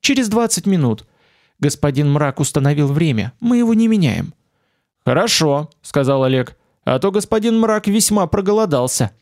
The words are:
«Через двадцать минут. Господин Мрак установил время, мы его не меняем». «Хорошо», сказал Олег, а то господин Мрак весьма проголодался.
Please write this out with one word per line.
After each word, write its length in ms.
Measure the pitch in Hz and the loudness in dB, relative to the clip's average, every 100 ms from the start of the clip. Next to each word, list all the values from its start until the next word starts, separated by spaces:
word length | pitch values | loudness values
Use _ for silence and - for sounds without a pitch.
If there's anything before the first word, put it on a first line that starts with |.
«Через 280 | - 262 226 | 0 -2 0
двадцать 380 | 214 233 - 196 | 0 -2 -2 -2
минут. 380 | 185 131 107 - _ _ _ _ _ | 0 0 -2 -8 _ _ _ _ _
Господин 520 | 143 - 143 135 147 | -2 0 -2 0 0
Мрак 300 | 147 147 - | 2 0 -2
установил 460 | 143 151 139 147 143 | -2 0 0 2 0
время, 460 | 143 165 113 104 _ | 0 0 -2 -4 _
мы 180 | 233 240 | -2 0
его 160 | 233 | 2
не 120 | 226 226 | 2 2
меняем». 460 | 220 156 87 - - _ _ _ _ _ _ | 2 2 0 -6 -12 _ _ _ _ _ _
«Хорошо», 640 | - 131 220 - 160 139 151 _ | 0 0 2 0 0 0 -4 _
сказал 420 | - 147 135 139 | -6 -2 0 2
Олег, 320 | 131 131 123 - _ _ | 2 0 -2 -10 _ _
а 140 | - 127 | -4 0
то 120 | 196 | 0
господин 480 | 196 202 220 226 226 | -2 -2 -2 0 0
Мрак 260 | 220 214 214 | 0 0 0
весьма 400 | 214 - 208 175 | 0 0 0 0
проголодался. 840 | 202 196 208 214 143 127 - 110 _ | -2 0 0 0 0 -2 -2 -4 _